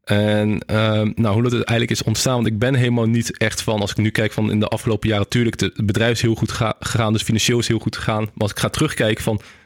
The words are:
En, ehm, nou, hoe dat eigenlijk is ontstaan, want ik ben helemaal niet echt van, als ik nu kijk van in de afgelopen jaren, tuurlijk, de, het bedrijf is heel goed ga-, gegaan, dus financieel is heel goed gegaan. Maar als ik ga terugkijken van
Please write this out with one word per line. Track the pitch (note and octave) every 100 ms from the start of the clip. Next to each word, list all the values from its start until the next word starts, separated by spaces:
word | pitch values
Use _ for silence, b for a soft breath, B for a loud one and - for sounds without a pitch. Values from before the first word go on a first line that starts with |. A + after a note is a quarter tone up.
En, | - G#2 G#2+ G#2 G#2+ G#2+ -
ehm, | G#2+ A2 G#2+ G#2+ G2
nou, | A2+
hoe | G2+
dat | B2
eigenlijk | A#2+ A2+ A#2 A#2+
is | A2
ontstaan, | - G#2+ - B2+
want | A2
ik | A2
ben | B2 C3+
helemaal | B2 A#2+ A2+
niet | A#2 A#2 -
echt | A2 -
van, | - G#2+
als | G2+
ik | -
nu | G#2+
kijk | A2 G#2+
van | - G#2+
in | G#2+
de | G#2
afgelopen | A2 - G#2+ G#2+
jaren, | G#2 G2
tuurlijk, | B2 A#2 -
de, | G2 -
het | G#2
bedrijf | G2+ A#2
is | A#2
heel | A#2 A2
goed | A2
ga-, | - A2 -
gegaan, | - A2+ A2
dus | A2
financieel | - A2 - A#2+
is | A2
heel | A2+
goed | - -
gegaan. | - G#2+
Maar | G#2+ -
als | G#2
ik | -
ga | A2
terugkijken | - D3+ - A2+ A2
van | - G#2+ B B